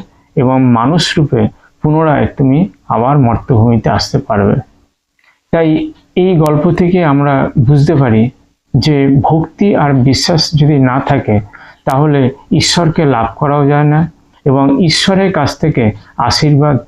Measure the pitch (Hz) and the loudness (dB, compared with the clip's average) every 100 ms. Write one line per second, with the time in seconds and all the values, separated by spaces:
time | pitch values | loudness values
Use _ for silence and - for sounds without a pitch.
0 | - _ _ - 127 131 127 117 123 170 | -6 _ _ -2 0 2 2 2 0 0
1 | - - 143 123 107 - _ _ 151 156 | -2 -2 -2 0 -2 -6 _ _ -2 0
2 | 160 135 113 - 135 139 202 - - 110 | 0 0 -2 -2 0 0 -2 -6 -6 -2
3 | 120 143 120 110 - 120 117 117 - 107 | 0 2 0 0 -2 0 2 0 0 -4
4 | - - - 104 101 113 - _ _ _ | -4 -6 -4 -2 0 0 -4 _ _ _
5 | _ _ _ _ - 165 160 160 311 - | _ _ _ _ -6 -2 0 0 -4 -12
6 | _ - 185 175 156 151 175 170 175 185 | _ -2 0 2 2 0 0 0 0 2
7 | 160 139 143 135 139 - 120 147 147 147 | 2 0 0 0 -2 -2 2 2 2 2
8 | 135 110 120 - _ _ _ 135 156 143 | 2 2 0 -4 _ _ _ -2 0 0
9 | 139 139 - 160 160 - 202 - 143 139 | 2 2 0 -2 -4 -2 0 0 0 0
10 | 123 139 - 165 - 147 147 147 131 131 | 0 0 -2 -2 -2 0 2 2 2 0
11 | - 143 - 104 104 - - - - 135 | -2 -4 0 -4 -4 -16 -20 -10 -4 0
12 | 151 143 127 - - 156 - - 165 156 | 0 2 0 -4 -4 -2 0 0 0 0
13 | 151 120 113 - 147 147 143 147 147 151 | 0 0 -2 -4 -2 0 0 0 2 0
14 | 165 - _ _ 147 135 139 139 170 151 | -2 -8 _ _ -2 0 0 0 0 0
15 | - 190 190 170 135 - 156 - 110 104 | 0 0 0 -2 -4 -4 -4 0 -2 -4
16 | - - 117 - 151 143 147 139 | -12 -6 -4 0 2 2 2 -2